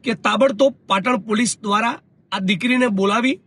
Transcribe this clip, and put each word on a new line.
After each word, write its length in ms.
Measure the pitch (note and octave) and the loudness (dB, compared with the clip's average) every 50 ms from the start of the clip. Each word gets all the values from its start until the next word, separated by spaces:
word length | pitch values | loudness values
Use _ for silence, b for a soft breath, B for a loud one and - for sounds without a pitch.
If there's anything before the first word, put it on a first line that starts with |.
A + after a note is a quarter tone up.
| - | -4
કે 100 | B3+ A3 | -4 -6
તાબડતોબ 580 | - - A#3 G#3+ G#3+ C4 C4+ G#3 G3 C4+ C#4 - _ _ | -2 -2 -2 2 2 2 2 4 2 2 2 2 _ _
પાટણ 280 | - G3 G3 F3+ B3 B3 G#3+ | -2 -2 0 0 0 -2 -2
પોલીસ 300 | - A3 G#3 G#3+ B3 G#3 - | -2 -2 0 0 0 -2 -4
દ્વારા 440 | _ - G3+ G3+ G#3 A3+ A#3 C#4+ - _ _ _ _ _ _ | _ -4 -2 0 0 0 -2 -4 -6 _ _ _ _ _ _
આ 100 | F#3+ G3+ | -8 -4
દીકરીને 460 | F#3+ F#3 G#3 D#3+ - A#3+ B3+ B3+ B3+ A#3+ | -2 -2 -2 0 0 0 2 2 2 0
બોલાવી 500 | G3+ F#3+ G3 G3+ G3+ A#3 A#3 C4 D#4 - _ | 0 0 0 0 0 0 0 -2 -2 -4 _